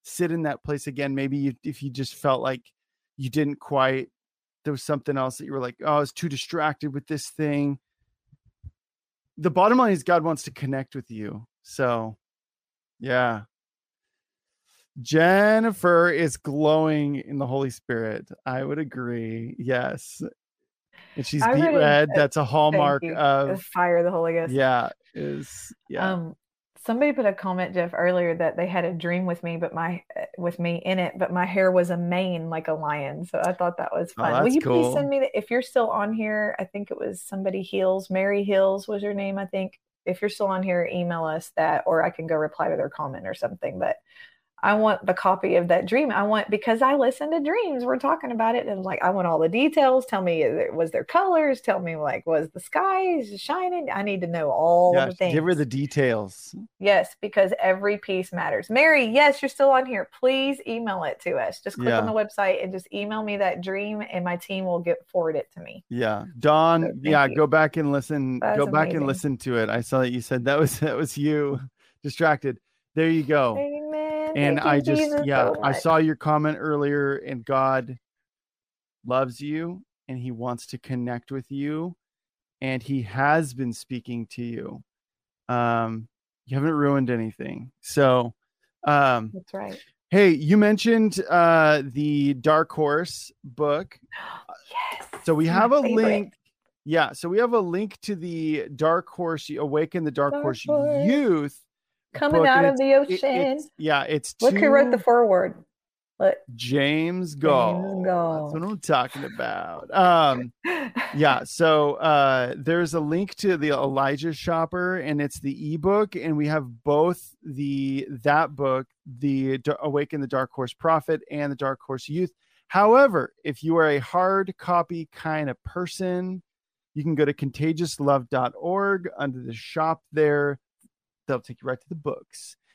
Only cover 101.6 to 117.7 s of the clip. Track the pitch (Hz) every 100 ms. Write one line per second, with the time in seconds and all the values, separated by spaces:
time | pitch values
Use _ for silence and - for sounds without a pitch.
101.6 | _ _ _ _ _ - 294 - 277 262
102.6 | 277 262 269 269 277 185 269 254 277 285
103.6 | 302 - 156 143 - 151 - - 247 294
104.6 | 302 277 254 240 240 240 220 185 185 -
105.6 | - _ _ _ _ - 190 - - 117
106.6 | 123 139 139 156 165 185 175 143 156 135
107.6 | 113 - 196 190 185 175 165 156 147 160
108.6 | 190 190 - 135 127 139 135 110 120 92
109.6 | 85 82 - 190 180 165 147 123 123 -
110.6 | 339 339 254 240 - 147 151 127 - -
111.6 | 160 156 147 - 156 143 139 131 123 143
112.6 | 139 175 165 165 147 170 196 - 202 165
113.6 | 151 135 139 135 139 143 165 147 180 165
114.6 | 165 180 180 185 143 147 147 - 139 -
115.6 | 151 160 180 208 208 - 160 151 151 156
116.6 | 127 117 147 147 170 175 - _ 156 135
117.6 | 143